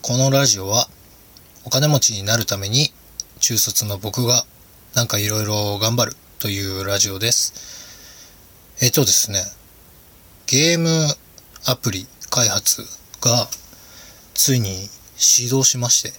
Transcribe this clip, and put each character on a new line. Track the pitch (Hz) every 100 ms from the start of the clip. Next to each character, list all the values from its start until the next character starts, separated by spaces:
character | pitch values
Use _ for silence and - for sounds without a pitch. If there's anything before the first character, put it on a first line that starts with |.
こ | - 123
の | 135
ラ | 139 139
ジ | 98
オ | 95
は、 | 110 - - - - - - - -
お | -
金 | 135 151
持 | 143
ち | -
に | 107
な | 98 113
る | 110
た | 98
め | 98
に、 | 120 156 - - - - -
中 | - 113
卒 | - -
の | 104 101
僕 | 104 113 120
が、 | 123 - - - - -
な | -
ん | 117
か | 107
色 | 104 107
々 | 107 107 104 101
頑 | 110 120
張 | 117
る | - - -
と | 107
い | 98 98 95
う |
ラ | 95 101
ジ | 101
オ | 95
で | 110
す。 | - - - - - - - - - - - - - - -
え | 123
っ |
と | -
で | 127
す | - -
ね、 | 98 92 - - - - - - - - - -
ゲ | 135 160 170
ー |
ム | 165 160 151 143 - - - - -
ア |
プ | - -
リ | 95 92 - -
開 | - 127
発 | - - - - - - -
が、 | 120 120 107 - - - - - - - -
つ | - -
い | 131
に | 104 95 101 - - -
始 | - - 120
動 | 135
し | 131 127
ま | 123
し | -
て | -